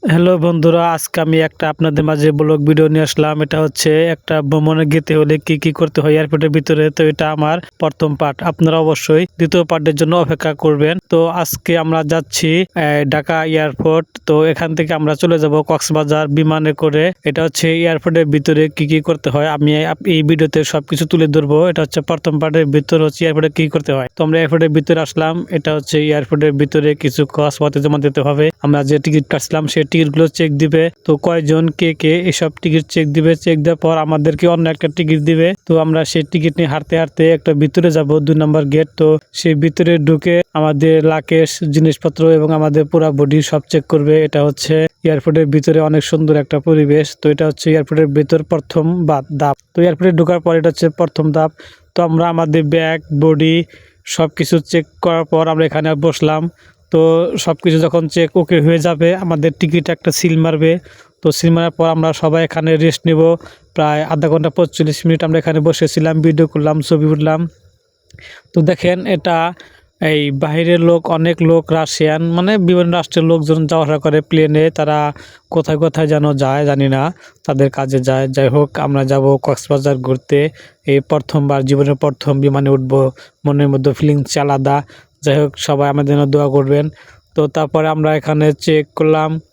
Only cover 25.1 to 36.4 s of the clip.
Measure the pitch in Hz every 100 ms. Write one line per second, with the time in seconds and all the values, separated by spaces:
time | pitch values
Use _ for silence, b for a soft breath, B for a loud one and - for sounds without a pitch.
25.1 | - 156 165 170 175 156 156 139 156 151
26.1 | 147 135 151 151 139 147 151 147 147 147
27.1 | - 143 - 147 - 147 143 147 147 143
28.1 | 139 139 143 151 - 143 147 139 147 147
29.1 | 156 143 - - 156 156 - 143 165 156
30.1 | 143 160 - 165 143 156 160 165 - -
31.1 | 147 180 170 151 160 160 151 170 156 160
32.1 | 165 180 - 160 - 175 156 151 - 156
33.1 | 147 160 160 - 160 147 165 160 160 156
34.1 | 156 147 147 175 170 160 151 165 147 160
35.1 | 156 151 160 165 196 _ 160 160 160 156
36.1 | 165 147 175